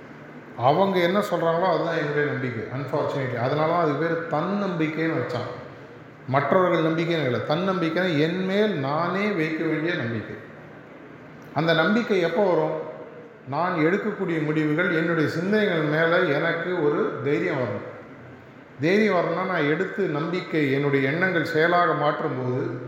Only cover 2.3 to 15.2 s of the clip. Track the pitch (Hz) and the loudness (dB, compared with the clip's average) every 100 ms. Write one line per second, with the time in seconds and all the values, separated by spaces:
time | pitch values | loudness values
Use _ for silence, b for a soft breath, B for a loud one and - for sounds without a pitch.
2.3 | 127 127 110 - 127 143 151 139 143 127 | -2 -4 -4 -6 -6 -4 -2 -2 -2 -4
3.3 | 120 123 147 156 170 165 143 165 165 - | -2 0 2 2 2 2 0 0 -2 -2
4.3 | 151 175 202 196 170 156 160 160 143 120 | -2 0 -2 -2 -2 -2 -2 -2 -2 -2
5.3 | 120 113 - - - - - - - - | -4 -6 -10 -14 -16 -18 -20 -20 -14 -2
6.3 | 135 - 190 180 170 160 165 165 165 135 | 0 4 4 4 4 2 2 0 0 0
7.3 | 117 - 156 190 180 165 175 185 147 160 | 0 0 0 0 0 0 0 0 2 2
8.3 | 180 190 202 214 175 135 151 175 185 208 | 0 0 2 2 0 -2 0 0 0 -2
9.3 | 180 156 160 160 151 160 165 117 113 - | 0 -2 -2 -2 -2 -2 -2 -4 -6 -8
10.3 | - - - - - - - - - - | -12 -14 -18 -18 -20 -20 -20 -20 -20 -20
11.3 | - - - 165 160 165 220 226 196 170 | -20 -8 -2 2 4 4 2 2 2 2
12.3 | 202 196 165 156 156 - - - - - | 2 2 4 0 -2 -8 -12 -14 -16 -18
13.3 | - - 139 180 175 156 202 214 190 180 | -18 -8 -2 -2 2 2 2 0 -2 -2
14.3 | 165 147 156 151 151 180 160 170 165 | 0 0 2 2 2 2 2 2 2